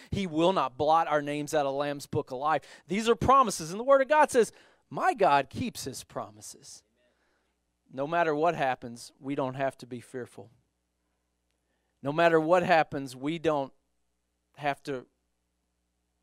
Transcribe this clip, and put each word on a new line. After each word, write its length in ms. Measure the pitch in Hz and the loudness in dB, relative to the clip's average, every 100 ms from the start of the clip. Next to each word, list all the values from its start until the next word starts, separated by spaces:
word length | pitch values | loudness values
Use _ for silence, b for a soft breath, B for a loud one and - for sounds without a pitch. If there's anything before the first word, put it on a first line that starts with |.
| B | B
He 160 | 196 190 | -8 -4
will 240 | 151 170 | 2 2
not 260 | 190 131 127 | 2 0 0
blot 300 | 151 160 165 | 2 4 4
our 140 | 151 | 0
names 320 | 143 147 147 | -2 -6 -2
out 120 | 156 139 | -2 0
of 80 | |
Lamb's 320 | 135 147 143 - | -2 -4 -6 -6
book 240 | 151 139 | -6 -6
of 80 | 127 | -4
life. 240 | 147 156 - B B | -2 -2 -4 B B
These 220 | 196 226 | -4 0
are 80 | 233 | 0
promises, 560 | - 269 247 - 160 | 4 4 4 0 -8
and 80 | 190 | -6
the 40 | |
word 180 | 247 277 | 4 4
of 60 | 262 | 4
God 220 | 302 294 | 4 4
says, 220 | 254 214 b b b b | 4 0 b b b b
"My 220 | 143 262 | -4 -2
God 380 | 269 185 143 135 | 2 4 4 0
keeps 320 | - 240 - | -6 -8 -8
his 200 | 143 120 | -12 -12
promises." 800 | - 139 104 107 104 - - - _ _ _ _ _ _ _ _ _ _ _ | -12 -12 -12 -14 -20 -20 -20 -20 _ _ _ _ _ _ _ _ _ _ _
No 180 | 127 143 | -10 -4
matter 260 | 170 165 | 0 0
what 220 | 147 165 156 | 2 0 0
happens, 560 | 139 127 123 117 - _ | -2 -4 -8 -16 -20 _
we 160 | 135 143 | -8 -4
don't 180 | 131 | -4
have 240 | 131 135 - | -4 -6 -6
to 80 | 123 | -14
be 140 | 123 | -16
fearful. 500 | - 127 117 - 101 _ _ _ _ _ _ _ _ _ _ _ _ _ _ _ | -14 -14 -14 -16 -20 _ _ _ _ _ _ _ _ _ _ _ _ _ _ _
No 100 | 131 | -6
matter 280 | 151 170 165 | 2 4 4
what 240 | 156 180 | 4 2
happens, 500 | 175 170 151 151 139 | 4 2 2 -4 -10
we 240 | 127 139 165 | -8 -6 -4
don't 340 | 156 151 131 _ _ _ _ _ _ _ _ - | -2 -2 -4 _ _ _ _ _ _ _ _ -8
have 260 | 147 139 | -6 -6
to 240 | - 135 - _ _ _ _ _ _ _ _ _ _ _ | -8 -10 -12 _ _ _ _ _ _ _ _ _ _ _